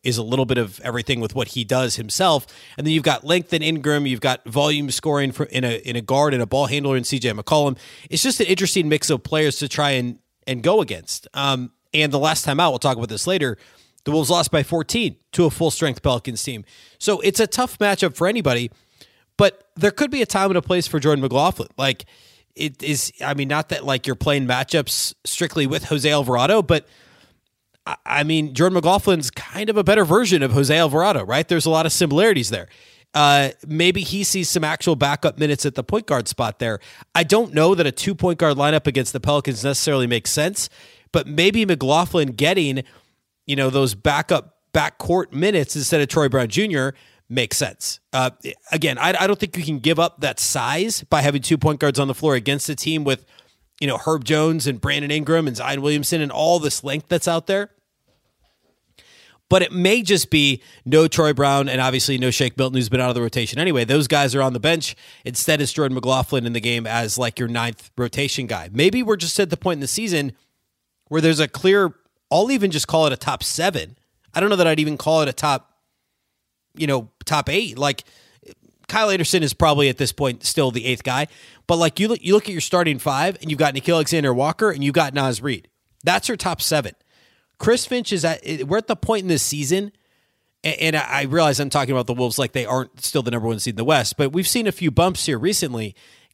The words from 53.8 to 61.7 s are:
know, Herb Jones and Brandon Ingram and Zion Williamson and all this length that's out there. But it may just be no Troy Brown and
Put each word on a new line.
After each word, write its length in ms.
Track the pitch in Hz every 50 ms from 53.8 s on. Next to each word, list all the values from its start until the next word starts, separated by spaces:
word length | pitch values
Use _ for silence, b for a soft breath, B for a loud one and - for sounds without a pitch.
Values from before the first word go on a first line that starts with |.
| 147
know, 100 | 143 120
Herb 280 | - - 156 160 147 117
Jones 420 | 104 156 151 156 160 165 160 135
and 120 | 143 127 104
Brandon 320 | - 143 143 143 147 143
Ingram 360 | 147 156 147 151 165 165 156
and 100 | 139 117
Zion 240 | 117 120 135 143 139
Williamson 400 | 139 147 151 147 131 - 175 160
and 100 | 151 143
all 280 | - - 156 165 175 170
this 240 | 151 143 - - -
length 240 | 143 139 156 -
that's 200 | - 180 165 -
out 200 | 175 165 165 -
there. 240 | - 196 202 202 - _ _ _ _ _ _ _ _ _ _ _ _ _ _ _ _ _ _ _ _ _ _ _ _ _ _ b b b b b b b b b -
But 120 | 185 185
it 100 | 175 -
may 300 | - 180 175 185 220 247 208
just 260 | 170 208 170 - -
be 320 | - 151 143 139 131 - b b b b b
no 220 | 123 151 156 160
Troy 240 | 156 - 170 160 151
Brown 380 | 143 123 143 139 139 139 139
and 100 | 139